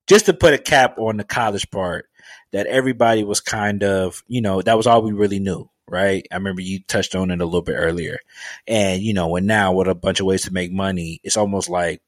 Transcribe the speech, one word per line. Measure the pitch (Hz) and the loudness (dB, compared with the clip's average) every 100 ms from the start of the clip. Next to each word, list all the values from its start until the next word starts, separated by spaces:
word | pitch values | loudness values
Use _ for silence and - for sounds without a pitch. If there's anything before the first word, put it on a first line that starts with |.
| - | 6
just | 202 - | 6 6
to | |
put | 175 170 | 4 4
a | 143 | 4
cap | - 143 123 - | 2 4 4 2
on | 110 107 | -2 -2
the | |
college | 101 123 110 101 - | -4 -2 -2 -2 -6
part, | 98 90 85 - _ - - _ | -6 -4 -6 -10 _ -20 -20 _
that | 98 - | -6 -2
everybody | 131 131 120 117 110 | 0 0 2 2 2
was | 104 104 | 0 -4
kind | - 110 104 101 | -4 -4 -2 0
of, | 101 95 92 - - | 0 0 -2 -6 -6
you | 123 | -4
know, | 107 95 | 0 0
that | 92 110 | 2 2
was | 117 | 6
all | 117 | 4
we | 110 | 4
really | 104 101 101 | 2 0 0
knew, | 98 85 - _ - | -4 -6 -10 _ -10
right? | 92 98 98 - | -2 0 0 -4
I | 90 | -6
remember | 98 92 | -6 -6
you | 92 95 | -6 -8
touched | - 107 95 | -4 -4 -2
on | 92 92 | -2 -2
it | 87 | -2
a | |
little | 85 87 | -2 -2
bit | 82 | -4
earlier. | 71 82 85 76 - - - - - - | -2 -2 -2 -6 -10 -16 -20 -18 -14 -4
And, | 110 98 92 | 0 0 0
you | 110 | -2
know, | 101 82 87 | -2 0 0
and | 98 | 0
now | 107 98 | 2 2
with | 92 92 | 2 0
a | |
bunch | 90 95 92 | 0 -2 -2
of | 95 | 0
ways | 95 | 0
to | - | -2
make | 92 87 | -6 -4
money, | 95 98 90 82 82 | -4 -2 -4 -6 -10
it's | - 107 | -4 -2
almost | 104 101 87 | 0 -2 -2
like | 90 85 - | -2 -2 -4